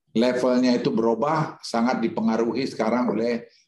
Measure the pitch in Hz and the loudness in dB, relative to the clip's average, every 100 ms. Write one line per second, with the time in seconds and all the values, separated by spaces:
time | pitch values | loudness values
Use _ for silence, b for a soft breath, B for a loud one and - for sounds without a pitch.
0 | _ 110 123 123 127 123 127 120 139 113 | _ 0 0 2 2 2 2 2 0 0
1 | 113 113 143 156 151 - - 117 120 117 | 0 2 0 0 -2 -8 -6 -2 0 0
2 | 113 - 110 110 117 110 135 - 110 120 | -2 -2 0 0 0 -2 -4 -2 0 0
3 | 120 104 117 117 - B | 0 -2 -2 -4 -6 B